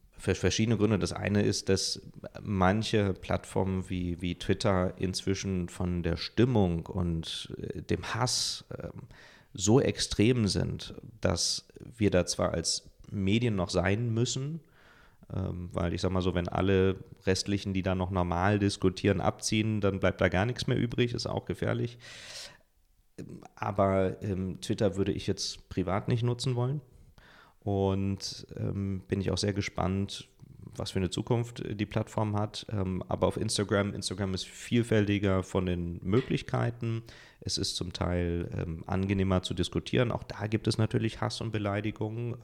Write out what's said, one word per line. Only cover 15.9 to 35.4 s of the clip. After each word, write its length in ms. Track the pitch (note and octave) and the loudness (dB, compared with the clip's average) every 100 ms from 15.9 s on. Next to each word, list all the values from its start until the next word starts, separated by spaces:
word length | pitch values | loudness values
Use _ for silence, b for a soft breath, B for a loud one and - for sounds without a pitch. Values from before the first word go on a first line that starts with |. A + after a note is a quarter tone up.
ich 80 | F2+ | 0
sag 100 | F#2 | 0
mal 100 | F#2 | 0
so, 140 | F#2 F2 | 0 0
wenn 120 | F2 | 0
alle 500 | - F#2+ F#2+ F#2+ F#2 - - - | 2 4 6 4 2 -8 -6 0
restlichen, 480 | F#2 - G2 G2+ | 0 0 -2 0
die 80 | F#2+ | 0
da 140 | F#2 F#2 | 0 0
noch 160 | F2+ | 0
normal 480 | F#2+ F2 E2+ F#2+ G#2 | 0 0 2 4 4
diskutieren, 640 | G2+ - F#2 F#2 G#2 F#2+ | 4 4 0 2 2 4
abziehen, 600 | F#2 - - G#2+ A2 G#2+ | 2 0 0 2 2 2
dann 180 | G2 G2 | 2 2
bleibt 220 | F#2 - | 0 2
da 80 | F#2 | 2
gar 160 | F2+ A2 | 4 0
nichts 220 | C3 - | -2 0
mehr 100 | A2 | 0
übrig, 360 | A#2 A#2 A#2+ | 0 0 0
ist 120 | A#2 - | 0 -4
auch 200 | - - | -4 -4
gefährlich. 520 | - G#2+ A#2 A#2+ - B B B B B B _ _ _ _ _ - - - - - | -4 -2 0 -4 -8 B B B B B B _ _ _ _ _ -16 -14 -14 -16 -6
Aber, 640 | A2 G2+ G2 F#2+ F#2+ - | -4 2 4 6 2 0
ähm, 380 | G#2+ F#2 F#2 - | -2 -2 -2 -4
Twitter 340 | - G#2+ G#2 F#2 | -4 2 2 2
würde 140 | F#2+ | 0
ich 160 | - - | 0 -2
jetzt 400 | F#2+ - - - | -2 -4 -8 -8
privat 380 | - F2 G2 A#2 | -4 0 0 0
nicht 160 | A#2+ | 0
nutzen 320 | A#2+ A#2+ C3+ A#2+ | 0 -2 -2 0
wollen. 260 | B2 D3 - b b b b b b b | 0 -2 -8 b b b b b b b
Und, 880 | G#2 G2 G2 G2 G2 G2 - - - - | -2 2 2 2 0 -2 -6 -12 -12 -6
ähm, 460 | G#2+ F#2+ G2 F#2+ - | -4 -2 -4 -4 -2
bin 140 | G2 | -2
ich 80 | F#2 | 0
auch 80 | F2+ | 0
sehr 160 | G2+ | 0
gespannt, 760 | G2 - - E2+ F#2+ G2 - - - - - - - | -2 -4 -2 0 0 -2 -8 -16 -20 -20 -20 -16 -8
was 160 | - | -4
für 80 | G2 | 0
eine 120 | F#2 | 0
Zukunft, 480 | - A2 A#2 A#2+ - | -2 0 0 -2 -6
äh, 160 | - G2+ | -8 -4
die 100 | G#2 | -2
Plattform 500 | A2 - - G#2+ G#2 | -2 -2 -2 -2 0
hat. 300 | G#2+ - - | -2 -6 -6
Ähm, 320 | G#2 F#2 F2+ - | -4 -2 -2 -4
aber 200 | - F2+ | 0 0
auf 100 | - | 0
Instagram, 560 | G#2+ - G2+ G2+ G2+ | -2 0 2 2 0
Instagram 400 | - - F#2+ G2 | -2 -6 -4 -4
ist 140 | F#2 - | -4 -6
vielfältiger 960 | - - A#2+ A2+ A2 G2+ G2+ G2+ F#2+ | -12 0 2 4 4 4 4 4 2